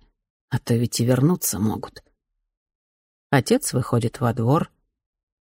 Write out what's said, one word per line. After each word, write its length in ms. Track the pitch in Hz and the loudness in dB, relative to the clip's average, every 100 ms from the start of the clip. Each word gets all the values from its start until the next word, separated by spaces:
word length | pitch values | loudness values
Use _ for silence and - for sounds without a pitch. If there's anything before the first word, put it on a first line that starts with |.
| _ _ _ _ _ | _ _ _ _ _
а 100 | 120 | -8
то 160 | - | -2
ведь 260 | 117 117 - | 0 0 0
и 40 | |
вернуться 540 | 120 127 143 180 - 92 | 2 4 4 2 -2 -2
могут. 440 | 107 - - - _ _ _ _ _ _ _ _ _ _ _ _ _ | -2 -4 -10 -16 _ _ _ _ _ _ _ _ _ _ _ _ _
Отец 420 | 143 - 240 - | 0 2 0 0
выходит 480 | 127 117 117 117 - | -4 0 -2 -2 -2
во 120 | 120 | -2
двор, 400 | 117 113 156 190 _ _ _ _ _ _ _ _ | 0 2 2 0 _ _ _ _ _ _ _ _